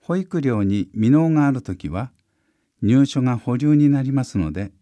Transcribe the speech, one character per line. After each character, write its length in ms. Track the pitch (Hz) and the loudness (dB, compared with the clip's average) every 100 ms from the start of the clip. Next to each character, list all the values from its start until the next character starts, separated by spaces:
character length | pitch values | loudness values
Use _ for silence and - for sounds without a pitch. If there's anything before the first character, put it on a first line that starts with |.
保 160 | - 180 | -4 -6
育 240 | 180 175 | -4 -4
料 220 | 139 113 | -2 0
に 260 | 98 101 95 | 0 0 -4
未 180 | 110 110 | -2 2
納 180 | 147 165 | 4 4
が 180 | 156 143 | 2 0
あ 40 | |
る 100 | 127 | -2
と 140 | - 92 | -6 -10
き 120 | 85 | -8
は、 240 | 87 123 _ _ _ _ _ _ _ | -8 -10 _ _ _ _ _ _ _
入 240 | 101 127 139 | 2 2 2
所 160 | 143 | 0
が 160 | 127 120 | -2 -2
保 180 | - 123 | -4 -2
留 200 | 147 151 | 2 4
に 140 | 147 | 4
な 120 | 143 | 2
り 100 | 131 | 0
ま 120 | 135 | -2
す 140 | 127 101 | -2 -4
の 140 | 78 | -4
で 200 | 78 101 _ | -6 -10 _